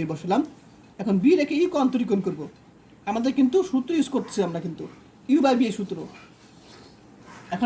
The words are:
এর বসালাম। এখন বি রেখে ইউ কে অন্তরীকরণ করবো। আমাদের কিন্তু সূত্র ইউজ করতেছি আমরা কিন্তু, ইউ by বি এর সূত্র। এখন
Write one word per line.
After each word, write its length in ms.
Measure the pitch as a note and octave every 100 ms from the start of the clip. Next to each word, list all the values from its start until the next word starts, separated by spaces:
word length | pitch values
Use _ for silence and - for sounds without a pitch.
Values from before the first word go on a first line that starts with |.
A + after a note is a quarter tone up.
এর 40 | D#3+
বসালাম। 300 | D3+ F3+ A3 D#4+ - - - - -
এখন 140 | G#3 G3
বি 80 | B3 F4+
রেখে 140 | C#4+ D4
ইউ 60 | F4+
কে 40 | D4 C4
অন্তরীকরণ 360 | B3+ - G3 F3+
করবো। 180 | D3+ C#3+ - - _ - - G3+
আমাদের 220 | A3 C4 C#4
কিন্তু 180 | B3+ F#4 F#4
সূত্র 200 | C4 B3+ E4
ইউজ 120 | - B3
করতেছি 240 | - - F3
আমরা 120 | E3 E3+
কিন্তু, 180 | D#3 - - - - -
ইউ 80 | B3+ C4
by 100 | B3
বি 60 | A3+
এর 60 | -
সূত্র। 180 | F#3 F#3 D#3 - - - - - - - - - - - - - -
এখন 120 | G3